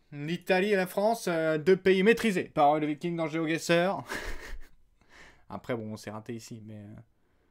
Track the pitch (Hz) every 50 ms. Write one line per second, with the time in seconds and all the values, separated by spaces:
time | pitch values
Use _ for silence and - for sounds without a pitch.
0 | _ _ 147 143 147 156 175 170 - - 185 185 190 214 208 190 185 185 - 202
1 | 202 220 233 - - 180 170 160 160 160 156 156 147 180 190 185 - 190 190 190
2 | 185 220 233 233 - 226 190 180 - - - 160 147 143 151 156 151 147 151 -
3 | - 175 170 165 160 151 151 165 165 156 165 156 - - 170 170 170 190 190 -
4 | - - - - - - - - - - - - - - - - - _ _ _
5 | _ _ - - - - - - _ - - 95 - - 127 117 110 107 110 110
6 | - 107 104 110 110 - 120 113 113 - 123 113 104 107 107 107 104 104 110 -
7 | 113 _ _ _ _ _ _ _ _ _